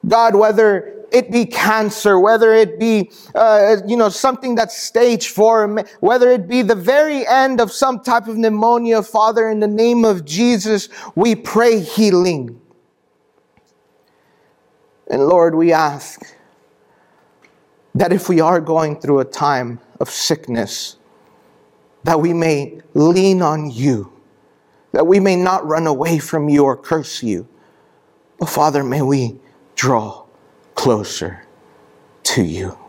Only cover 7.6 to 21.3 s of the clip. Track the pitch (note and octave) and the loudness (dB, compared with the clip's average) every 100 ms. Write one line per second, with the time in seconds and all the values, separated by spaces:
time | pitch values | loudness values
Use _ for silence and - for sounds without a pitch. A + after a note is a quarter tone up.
7.6 | A3+ - C4+ B3 - A#3+ A3+ A3 A3+ G#3+ | -2 0 -2 -2 -2 -2 -2 -2 -2 0
8.6 | A3+ A#3+ A#3 A3+ G3+ A3 A3 A#3 A3 G#3+ | 0 0 0 -2 0 0 0 0 -2 0
9.6 | G#3+ G#3 A#3 A#3+ A3+ F#3+ D3 D#3+ A#3+ A#3 | -2 0 0 2 2 0 -4 -2 0 0
10.6 | G3+ G#3+ - - - - A3+ A3 - G#3+ | 0 -4 -4 -18 -10 0 0 0 -2 0
11.6 | A#3 A3 D#3+ - G#3+ F#3 F3+ D#3 A#2+ A#2 | 2 2 -2 0 2 2 0 -2 -8 -14
12.6 | _ _ _ _ _ _ _ _ _ _ | _ _ _ _ _ _ _ _ _ _
13.6 | _ _ _ _ _ _ _ _ _ _ | _ _ _ _ _ _ _ _ _ _
14.6 | _ _ _ _ - C3+ C#3 F3 E3+ D#3+ | _ _ _ _ -8 -2 2 4 2 2
15.6 | E3+ D#3+ D#3 C#3+ - - - _ _ _ | 2 2 0 -4 -14 -20 -20 _ _ _
16.6 | _ _ _ _ _ _ _ _ _ _ | _ _ _ _ _ _ _ _ _ _
17.6 | _ _ _ B2+ F3 F#3 - F3 D#3+ F3+ | _ _ _ -4 -2 -2 0 2 4 2
18.6 | D#3 D#3+ D#3 D3 C#3 C#3 C3 - C#3+ C#3 | 0 -2 -2 -6 -2 0 0 -2 -2 -2
19.6 | A#2+ A#2+ _ - - - - D#3 - A#2 | -4 -10 _ -10 -8 -6 -4 -4 -4 -6
20.6 | G2 - - - _ _ _ | -6 -10 -14 -18 _ _ _